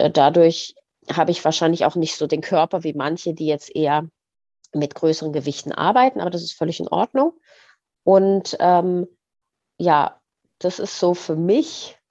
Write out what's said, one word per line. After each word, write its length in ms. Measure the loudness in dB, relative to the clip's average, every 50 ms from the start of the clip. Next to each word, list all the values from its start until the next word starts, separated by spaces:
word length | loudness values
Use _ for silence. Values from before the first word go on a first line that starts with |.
äh, 100 | 0 2
dadurch 640 | 4 4 4 4 6 6 6 6 4 0 -10 -14 -18 _ _ _ _ _ _ -8
habe 180 | -2 0 0 0
ich 140 | 0 0 -2
wahrscheinlich 400 | -2 0 2 0 0 0 2 0
auch 100 | 0 0
nicht 220 | -2 -4 -4 -4
so 100 | -6 -4
den 140 | -4 -4 -4
Körper 420 | -2 0 0 0 2 0 -2 -6
wie 120 | -6 -6 -6
manche, 380 | -4 -4 -4 -4 -4 -6 -6 -6
die 120 | -4 -2
jetzt 280 | -2 -2 -4 -6 -10 -4
eher 320 | -2 0 2 0 0 -2 -4 _ _ _ _ _ _ _ _ _ _ _ _ -6
mit 200 | -4 -4 -4 -4
größeren 360 | -2 0 0 0 0 -4 -6
Gewichten 380 | -6 -4 -6 -6 -8 -8 -10 -10
arbeiten, 480 | -6 -2 0 2 4 4 2 2 0 -2
aber 100 | -6 -6
das 120 | -6 -6
ist 120 | -8 -10 -6
völlig 260 | -6 -6 -6 -4 -6
in 80 | -6 -4
Ordnung. 460 | -2 -2 -2 -2 0 0 0 0 -2 _ _ _ _ _ _ _ _ _ _ _ _ _
Und, 540 | _ 4 4 6 6 4 2 0 -2 -6 -4 0
ähm, 460 | 2 4 4 4 2 0 -2 -2 -4 -6 _ _ _ _ _ _ _ _ _ _ _ _ _ _
ja, 420 | 0 2 2 2 2 0 -4 _ _ _ _ _ _ _ _ _
das 200 | -6 -6 -4 -4
ist 200 | -8 -8 -4 -2
so 160 | 0 0 0
für 220 | -2 -4 -6 -4
mich 600 | -2 0 2 2 2 0 -2 -8 -14 -16 -18 -20 _ _ _